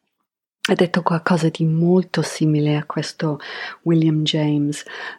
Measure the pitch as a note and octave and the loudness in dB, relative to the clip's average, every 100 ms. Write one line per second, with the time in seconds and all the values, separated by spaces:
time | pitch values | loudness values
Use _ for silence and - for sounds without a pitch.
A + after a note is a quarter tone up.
0 | _ _ _ _ _ _ - F#3 F3 F3+ | _ _ _ _ _ _ -2 2 2 0
1 | - E3 - F3 D#3+ - D#3+ D#3+ E3+ F#3 | 0 -2 0 2 0 0 0 2 4 4
2 | F3+ - D3+ - D#3 D3+ D3+ D3 D3+ - | 2 -2 -4 0 0 2 2 0 -2 -6
3 | D3+ - D#3+ D3 - - - - E3+ E3 | -8 -4 -4 -4 -8 -12 -14 -8 0 4
4 | D#3+ D#3 D3+ D#3+ D3+ D3 D3 D3 - - | 4 2 0 0 0 0 0 -4 -10 -14
5 | - | -14